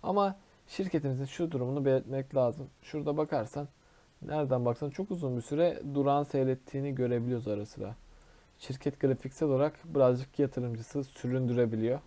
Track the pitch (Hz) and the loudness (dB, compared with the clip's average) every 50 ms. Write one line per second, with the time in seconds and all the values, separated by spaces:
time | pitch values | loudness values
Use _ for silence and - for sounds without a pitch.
0 | - - 190 202 202 196 190 - - _ _ _ _ - - - 196 185 - 156 | -2 2 2 4 4 2 0 -4 -14 _ _ _ _ -14 -6 -6 -4 0 0 0
1 | 147 139 131 127 139 135 - - 175 160 160 131 123 123 135 147 135 135 131 131 | 0 0 -2 -2 -4 -6 -4 -4 -4 -2 -2 -2 -2 -2 -2 0 2 4 4 2
2 | - 110 131 135 135 135 - 135 127 120 117 156 139 - - _ - - - 156 | 2 -2 -6 -6 -6 -2 0 2 2 2 0 -2 -10 -14 -16 _ -18 -8 -8 -4
3 | 143 151 143 151 151 147 160 135 110 117 - 143 147 143 _ _ _ _ _ - | -2 -2 0 0 0 0 0 -2 -2 -2 -6 -8 -8 -8 _ _ _ _ _ -20
4 | _ _ _ _ - - 151 151 147 135 127 123 120 120 117 - 151 143 135 - | _ _ _ _ -8 -4 -2 0 2 2 2 2 2 0 0 0 -4 -6 -4 -6
5 | 190 - 196 170 156 131 123 120 117 - 147 147 170 175 - - - 147 139 143 | -4 -4 -4 -4 -2 -2 -2 -4 -4 -2 0 2 2 2 2 -2 -6 -2 0 2
6 | 139 143 139 143 147 139 - 139 131 131 131 131 _ - - 139 139 143 135 131 | 4 4 4 2 2 2 0 2 2 2 0 -2 _ -8 -6 -4 -4 -2 0 0
7 | 127 120 123 120 113 120 127 120 120 104 104 104 104 - - - 101 98 120 - | 0 2 2 0 0 0 -2 -2 -2 -2 -4 -4 -4 -8 -8 -10 -10 -10 -10 -14
8 | - - - - - - - - _ _ _ _ - - 135 135 - 147 139 - | -18 -20 -20 -20 -20 -20 -20 -20 _ _ _ _ -10 -10 -10 -4 -4 -4 -2 2
9 | - 139 131 127 - 135 131 - 160 151 135 131 143 156 - - - 170 156 139 | 2 2 2 0 -4 -12 -4 -2 0 2 4 4 2 2 0 -6 -16 -4 4 6
10 | 135 127 127 123 131 - - - 143 135 - 131 123 120 117 113 113 - - 143 | 6 6 6 4 -2 -8 0 0 0 0 0 -4 -4 -4 -4 -6 -8 -6 -6 -6
11 | 139 135 - - - 123 127 131 131 120 120 123 123 113 113 110 110 117 127 143 | -6 -6 -10 -6 -4 -2 0 0 2 2 4 4 4 2 2 0 2 0 0 -2
12 | - | -4